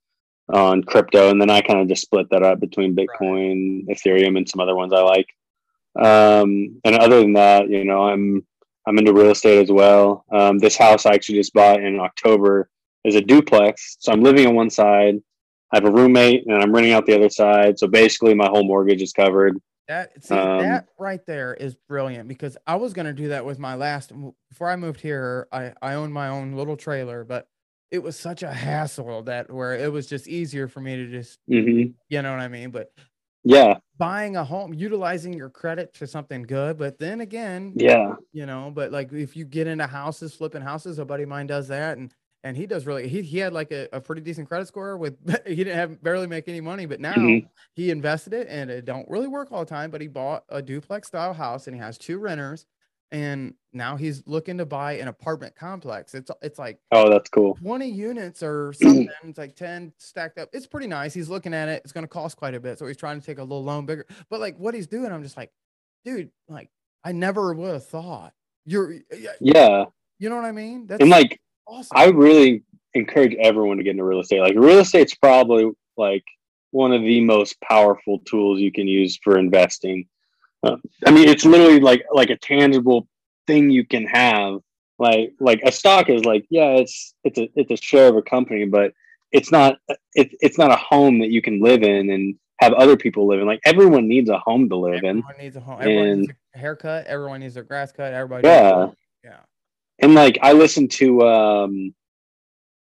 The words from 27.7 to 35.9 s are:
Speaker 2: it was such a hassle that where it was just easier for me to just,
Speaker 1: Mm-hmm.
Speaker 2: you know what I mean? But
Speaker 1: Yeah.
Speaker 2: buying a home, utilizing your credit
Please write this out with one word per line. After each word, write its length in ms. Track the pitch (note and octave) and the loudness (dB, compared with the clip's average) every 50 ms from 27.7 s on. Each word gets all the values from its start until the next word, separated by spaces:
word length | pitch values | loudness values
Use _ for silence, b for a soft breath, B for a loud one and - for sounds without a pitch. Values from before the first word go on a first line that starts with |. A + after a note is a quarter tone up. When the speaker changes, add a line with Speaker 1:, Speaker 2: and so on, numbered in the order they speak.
| _ _ _ _ | _ _ _ _
Speaker 2:
it 80 | - F3+ | -12 -12
was 160 | C3+ E3 D#3+ - | -12 -12 -16 -16
such 240 | - E3+ F3 - F#3 | -16 -16 -16 -16 -16
a 80 | D3 | -14
hassle 720 | C3+ B2 B2 C#3+ D3 D3+ D#3 C#3+ - - A#2+ A#2+ A#2 A2 A2+ | -14 -12 -10 -10 -8 -8 -10 -10 -12 -16 -16 -16 -16 -16 -14
that 280 | B2+ B2 A#2+ - - | -14 -14 -14 -14 -14
where 220 | C3 C3 B2+ B2 B2+ | -14 -12 -10 -10 -10
it 160 | A#2+ C#3 D3+ | -8 -10 -10
was 160 | D3 D3+ C3+ - | -10 -10 -12 -14
just 200 | D3 C3 - - | -16 -16 -16 -14
easier 400 | E3 F3 E3+ C#3+ C#3 C#3 C3+ B2+ | -12 -12 -12 -12 -12 -12 -12 -14
for 120 | - C#3 | -14 -16
me 160 | C3 C3 C3 | -16 -14 -14
to 120 | B2+ B2+ A#2+ | -14 -14 -14
just, 260 | B2 B2 A#2+ - _ _ _ - | -16 -18 -18 -20 _ _ _ -4
Speaker 1:
Mm-hmm. 420 | B2+ A2+ G#2+ A#2+ A#2+ A#2+ A#2+ B2 B2 _ _ _ | -4 -2 -2 0 -2 -2 -2 -4 -8 _ _ _
Speaker 2:
you 120 | D3 C#3+ | -10 -10
know 100 | C#3 C3+ | -10 -10
what 80 | C3+ C3 | -12 -12
I 80 | B2+ B2 | -14 -14
mean? 240 | B2 A#2+ A#2+ B2+ | -16 -16 -18 -16
But 200 | A#2+ A2+ G#2+ - _ _ _ _ _ _ _ _ _ _ _ | -16 -16 -18 -18 _ _ _ _ _ _ _ _ _ _ _
Speaker 1:
Yeah. 340 | B2 C3 C#3 B2+ G#2+ G2+ - _ _ _ _ | 4 6 6 6 6 4 0 _ _ _ _
Speaker 2:
buying 380 | E3+ E3+ F#3+ G#3 G#3+ G#3 F#3+ F3 | -10 -8 -8 -8 -10 -8 -8 -10
a 60 | D#3 | -10
home, 300 | B2+ D#3+ F#3+ G3+ E3 D#3+ | -10 -10 -12 -12 -14 -14
utilizing 600 | D3+ F#3 G#3+ G#3+ G3 F#3 E3+ F3+ E3+ D#3+ F3+ F3+ | -12 -10 -10 -8 -8 -8 -8 -8 -10 -12 -14 -16
your 160 | D#3+ C3+ C3+ | -16 -18 -20
credit 440 | _ _ - E3 E3 E3+ F3 E3+ | _ _ -12 -12 -12 -12 -14 -16